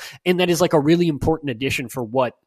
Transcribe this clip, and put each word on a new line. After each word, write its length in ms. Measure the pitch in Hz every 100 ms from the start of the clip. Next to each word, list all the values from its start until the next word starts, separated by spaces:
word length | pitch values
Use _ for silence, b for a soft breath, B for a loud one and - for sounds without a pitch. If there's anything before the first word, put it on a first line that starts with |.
| B B 180
And 140 | 180
that 100 | 180
is, 100 | 170
like, 140 | 175
a 40 | 160
really 300 | 143 170 175
important 440 | 143 - 156 143
addition 360 | 113 135 - 123
for 160 | 135
what 300 | 113 127 120 -